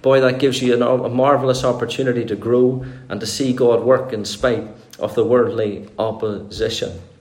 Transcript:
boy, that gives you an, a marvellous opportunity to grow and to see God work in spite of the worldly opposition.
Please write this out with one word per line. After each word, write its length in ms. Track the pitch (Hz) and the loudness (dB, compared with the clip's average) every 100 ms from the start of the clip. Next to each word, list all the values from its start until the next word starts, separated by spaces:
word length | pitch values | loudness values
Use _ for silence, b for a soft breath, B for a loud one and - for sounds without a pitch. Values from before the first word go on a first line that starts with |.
boy, 180 | 131 135 | 4 4
that 160 | 131 127 | 4 2
gives 240 | 143 123 | 0 2
you 140 | 127 120 | 0 2
an, 80 | |
a 260 | 120 127 120 | 2 2 0
marvellous 540 | 120 135 139 131 127 | 2 2 4 2 0
opportunity 600 | 131 117 113 - 131 120 | 0 -2 -4 -2 -2 -2
to 120 | 110 101 | -4 -6
grow 500 | 113 123 127 127 B B B | 0 4 4 0 B B B
and 100 | 101 | -8
to 60 | 110 | -8
see 260 | - 135 | -4 -2
God 320 | 123 123 117 | 2 4 4
work 300 | 113 131 - | 4 2 2
in 100 | 110 | -8
spite 440 | 101 - 127 113 107 - B - | -8 -2 -2 -2 -6 -16 B -8
of 160 | 107 - | -4 0
the 80 | |
worldly 640 | 107 123 110 110 107 101 - - | 2 4 2 0 -4 -4 -12 -4
opposition. 1040 | 110 107 110 98 101 - 110 - - 90 - - | -4 -2 -6 -6 -10 -6 -4 -4 -8 -8 -18 -20